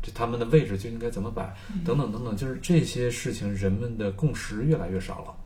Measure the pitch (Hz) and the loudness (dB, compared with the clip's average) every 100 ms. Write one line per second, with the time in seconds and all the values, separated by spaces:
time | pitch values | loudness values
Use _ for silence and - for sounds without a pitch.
0 | 107 - 117 120 117 156 131 95 117 113 | -10 -4 -4 -2 6 6 6 -2 -4 -4
1 | 117 95 - - 95 - - 202 165 147 | -4 -4 -4 -4 -6 -8 -8 -4 2 2
2 | 120 104 120 101 135 131 - 165 - 123 | 2 -2 -2 -2 -2 -4 6 6 6 0
3 | 123 120 131 104 101 98 98 98 - 110 | 0 0 -4 -2 -2 0 2 2 0 -2
4 | 101 95 151 - - 104 139 156 90 92 | -2 2 0 0 -6 -2 2 2 2 -2
5 | - - - - | -4 -8 -10 -14